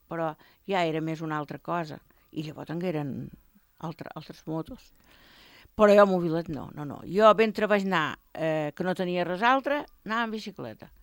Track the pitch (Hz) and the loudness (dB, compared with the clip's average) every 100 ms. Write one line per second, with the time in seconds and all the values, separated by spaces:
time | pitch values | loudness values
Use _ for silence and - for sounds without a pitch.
0 | - 165 165 151 _ _ - 190 170 156 | -12 -6 -6 -6 _ _ -4 0 0 0
1 | 160 160 160 151 147 147 - 170 156 139 | -4 -6 -6 -6 -6 -10 -6 -6 -6 -10
2 | - _ _ - 151 143 147 165 185 156 | -20 _ _ -10 -8 -10 -10 -6 -4 -4
3 | 143 117 - - _ _ _ _ 160 156 | -4 -8 -10 -16 _ _ _ _ -12 -12
4 | - - - 170 - 160 160 127 - _ | -14 -14 -16 -16 -8 -8 -8 -14 -20 _
5 | _ - - - - - - - 214 202 | _ -20 -20 -20 -20 -20 -10 4 8 10
6 | 202 185 170 160 170 143 - - 147 120 | 8 6 2 -2 -2 -8 -10 -12 -10 -10
7 | - 185 214 208 220 208 208 208 196 180 | -4 6 6 8 4 2 0 2 2 0
8 | 147 - _ - 160 156 151 - 180 180 | 0 -4 _ -4 -2 0 -2 -4 -4 -2
9 | 180 180 175 180 233 269 262 294 294 _ | -2 -2 -2 0 2 2 0 -4 -4 _
10 | - 226 226 214 208 - 123 107 - - | -6 -4 -4 -6 -10 -12 -12 -14 -18 -20